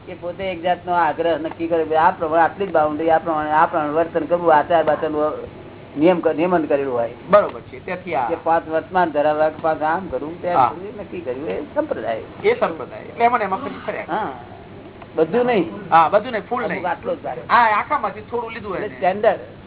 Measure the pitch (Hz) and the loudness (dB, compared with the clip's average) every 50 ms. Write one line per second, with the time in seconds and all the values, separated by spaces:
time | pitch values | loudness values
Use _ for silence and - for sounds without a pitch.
0 | - 175 180 151 170 175 175 170 190 190 180 165 165 180 175 170 165 180 175 175 | -16 -16 -16 -12 -10 -10 -8 -6 -6 -6 -6 -4 0 0 -2 0 0 0 2 2
1 | 170 151 147 156 165 170 160 147 156 160 - - 165 160 170 165 160 156 156 156 | 2 2 0 0 0 0 0 0 -2 -6 -6 -6 -4 -2 0 0 0 2 2 4
2 | 160 185 190 - 170 156 156 170 165 151 - - 202 190 165 160 156 151 151 147 | 4 4 4 2 -2 0 4 4 4 4 2 -2 -6 0 2 2 2 2 0 0
3 | 165 165 160 160 160 165 160 151 151 151 151 156 165 170 175 165 151 147 147 165 | 2 4 4 4 2 0 -2 -2 -2 2 4 4 4 4 2 -2 -2 0 0 0
4 | 170 165 160 165 151 139 175 175 175 165 156 147 143 - 175 165 151 151 147 - | 0 0 0 -4 0 0 0 2 4 6 6 6 6 4 2 4 4 2 0 0
5 | 165 156 151 151 151 151 139 113 - - - - - - - - - - - 143 | -2 -2 -2 0 0 -2 -2 -6 -10 -14 -16 -18 -18 -18 -18 -20 -20 -12 -2 2
6 | 151 180 185 175 - 165 151 143 170 185 185 170 151 147 151 139 139 135 123 120 | 4 4 4 4 2 0 2 2 2 2 2 2 2 2 0 0 0 -2 -2 -2
7 | 117 117 120 - - 156 190 208 185 143 127 117 110 - 131 127 - 185 180 180 | -2 -4 -6 -10 0 4 6 6 6 4 -2 -10 -14 -14 -16 -14 -10 -10 -10 -8
8 | - 180 160 139 123 113 165 160 - 160 165 170 - 156 160 160 156 - 180 185 | -6 -4 -2 -2 -2 -2 -4 -2 0 0 0 0 0 -2 -4 -4 -4 0 0 2
9 | 180 165 139 147 143 151 151 151 156 160 151 - - 160 160 151 151 156 165 185 | 2 2 2 2 2 2 2 2 2 0 0 -2 -2 -2 -2 0 0 -2 -2 -2
10 | 196 151 131 127 143 156 170 170 - 175 175 143 127 113 - 170 190 208 208 208 | -4 -6 -6 -6 -6 -8 -10 -6 -4 0 2 4 4 2 2 -4 -10 -12 -12 -12
11 | 196 - 208 180 165 131 123 131 151 175 - - 294 - - 294 302 302 - 135 | -14 -12 -12 -10 -8 -8 -8 -6 -6 -6 -6 -6 -8 -4 -4 -4 -2 -2 -4 -4
12 | 110 113 113 110 - - - - - 202 240 240 214 180 165 151 120 - 110 107 | -4 -4 -4 -4 -6 -12 -14 -2 0 0 2 2 0 -2 -2 -6 -10 -12 -12 -14
13 | - - - - 233 240 247 233 208 190 190 196 269 285 - - - 220 170 117 | -14 -14 -2 2 2 4 4 2 0 -2 -2 -4 -4 -8 -10 -8 -8 -8 -8 -8
14 | - - 165 214 208 151 131 127 - - - - - - - - - - - - | -6 -4 -4 -4 -4 -6 -8 -10 -14 -18 -18 -18 -18 -18 -18 -18 -18 -18 -18 -18
15 | - - - 156 160 160 180 240 247 247 240 196 - - - - - - 156 165 | -20 -6 0 0 2 2 4 2 2 4 2 2 0 0 -4 -10 -2 4 6 6
16 | 160 151 190 214 - 262 233 208 180 - - 247 226 196 165 139 170 175 165 - | 6 6 4 2 2 0 -4 -6 -4 -4 -4 -4 -4 -4 -4 -4 -4 -4 -4 -4
17 | - - 175 - - 135 127 - - - 196 233 233 220 214 208 240 - 302 294 | -4 -6 -6 -4 -6 -8 -10 -8 0 4 4 6 6 6 4 2 0 0 -2 -2
18 | 226 196 190 214 208 - 233 240 233 226 226 240 202 208 180 151 208 202 - - | -2 -4 -6 -8 -12 -8 -6 -6 -6 -6 -10 -10 -8 -6 -6 -6 -6 -8 -6 0
19 | 190 180 190 208 208 214 180 139 - - - - - | 0 0 2 4 2 2 2 2 -4 -14 -18 -20 -20